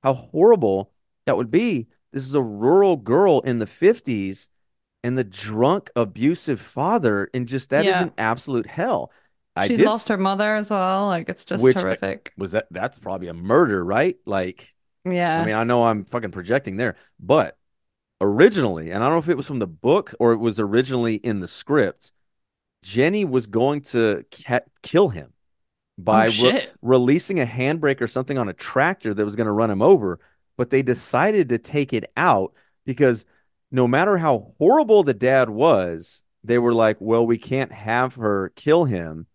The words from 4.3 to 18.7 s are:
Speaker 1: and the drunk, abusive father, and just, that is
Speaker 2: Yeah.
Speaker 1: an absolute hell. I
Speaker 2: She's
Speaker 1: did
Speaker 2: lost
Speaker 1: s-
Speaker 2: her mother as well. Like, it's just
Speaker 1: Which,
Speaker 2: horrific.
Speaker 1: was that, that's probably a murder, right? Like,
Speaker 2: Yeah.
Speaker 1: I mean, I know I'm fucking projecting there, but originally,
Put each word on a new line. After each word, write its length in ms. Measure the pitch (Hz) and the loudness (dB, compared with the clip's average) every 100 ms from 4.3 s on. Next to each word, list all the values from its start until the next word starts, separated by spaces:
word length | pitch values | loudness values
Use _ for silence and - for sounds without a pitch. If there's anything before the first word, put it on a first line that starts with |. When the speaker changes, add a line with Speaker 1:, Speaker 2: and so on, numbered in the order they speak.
| 98 - _ _ _ _ _ | -8 -14 _ _ _ _ _
Speaker 1:
and 140 | 120 127 | -6 -4
the 60 | 107 | -4
drunk, 640 | 92 107 107 131 190 - - | -8 -8 2 2 2 -2 -2
abusive 680 | 110 101 135 175 - 123 | -2 0 -2 0 -4 -6
father, 680 | - - 160 226 131 101 98 | -8 -4 -2 0 0 0 -2
and 140 | 127 120 | -6 -6
just, 240 | 131 - | -8 -2
that 160 | 139 196 | 0 2
is 80 | 185 | 0
Speaker 2:
Yeah. 80 | |
Speaker 1:
an 100 | 175 - | -2 -2
absolute 500 | 110 120 - 123 - | -2 -2 -2 -4 -4
hell. 440 | - 226 139 - _ _ _ _ - | -6 -4 -4 -6 _ _ _ _ -4
I 120 | - | -2
Speaker 2:
She's 120 | 233 | 2
Speaker 1:
did 60 | 214 | 2
Speaker 2:
lost 180 | 220 - | 2 -2
Speaker 1:
s- 40 | |
Speaker 2:
her 80 | 202 | -2
mother 380 | 190 196 214 214 | 0 0 -2 -2
as 140 | 208 | -2
well. 380 | 208 185 190 202 | -2 0 0 -2
Like, 220 | 175 - | -2 -6
it's 160 | 180 - | -12 -8
just 180 | 110 | 2
Speaker 1:
Which, 140 | 127 127 | 4 4
Speaker 2:
horrific. 520 | 95 - 95 - - - | 0 -4 -6 -8 -14 -12
Speaker 1:
was 160 | 95 | -4
that, 140 | 104 - | -4 -6
that's 280 | 87 117 _ | -10 -10 _
probably 280 | 95 95 87 | -12 -10 -10
a 60 | |
murder, 500 | 85 92 135 156 98 | -10 2 4 4 0
right? 340 | 87 107 170 - - | 0 0 -2 -4 -6
Like, 480 | 98 92 - - _ _ _ 180 | -4 -4 -10 -20 _ _ _ -6
Speaker 2:
Yeah. 360 | 180 175 165 | -2 -2 -2
Speaker 1:
I 40 | 170 | -2
mean, 100 | 107 | -2
I 80 | 117 | 0
know 200 | 120 117 | 2 2
I'm 200 | 107 92 | 0 -6
fucking 260 | 120 107 | -8 -8
projecting 460 | 92 87 131 135 98 | -10 -4 -4 -4 -6
there, 180 | 120 - _ _ | -6 -8 _ _
but 380 | 90 147 90 _ _ _ _ _ _ _ | 0 2 0 _ _ _ _ _ _ _
originally, 720 | 101 107 202 202 120 | -2 4 4 4 -2